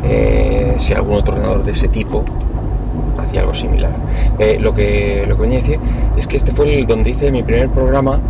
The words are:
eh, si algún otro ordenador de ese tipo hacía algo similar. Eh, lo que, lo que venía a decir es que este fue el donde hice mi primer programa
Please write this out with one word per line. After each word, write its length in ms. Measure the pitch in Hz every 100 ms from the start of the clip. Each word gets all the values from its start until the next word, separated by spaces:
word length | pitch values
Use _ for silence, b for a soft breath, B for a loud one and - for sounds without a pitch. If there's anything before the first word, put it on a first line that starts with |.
eh, 680 | - - - - - 127 135 135
si 160 | -
algún 220 | 101 101 104
otro 180 | 98 104
ordenador 280 | 104 101
de 80 | 104
ese 160 | 101 -
tipo 380 | 110 107 135 - - - - - - - - - -
hacía 240 | - -
algo 120 | -
similar. 380 | - - - - - - B 123 101
Eh, 180 | 107 107
lo 140 | 107
que, 500 | 104 104 104 101 101 98
lo 120 | -
que 60 |
venía 160 | 110 127
a 20 |
decir 180 | 123 151 B B B -
es 100 | -
que 80 | 110
este 160 | -
fue 240 | 120 147 147
el 100 | 117
donde 260 | 110 113
hice 200 | 120 143
mi 120 | 127
primer 260 | 113 117 131
programa 500 | 127 127 139 135 135